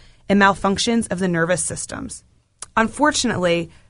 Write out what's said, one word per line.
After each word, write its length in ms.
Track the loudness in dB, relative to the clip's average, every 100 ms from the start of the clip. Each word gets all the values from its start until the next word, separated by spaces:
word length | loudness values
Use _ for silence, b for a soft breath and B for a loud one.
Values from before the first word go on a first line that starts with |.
| b b b
and 120 | 4
malfunctions 720 | 4 4 0 0 0 0 -2
of 80 | -2
the 100 | 0
nervous 360 | 0 0 0
systems. 580 | -2 -8 -10 -10 -10 -14 _ _ _ -20 -6 -2
Unfortunately, 920 | 0 2 0 2 0 0 0 0 -2 b b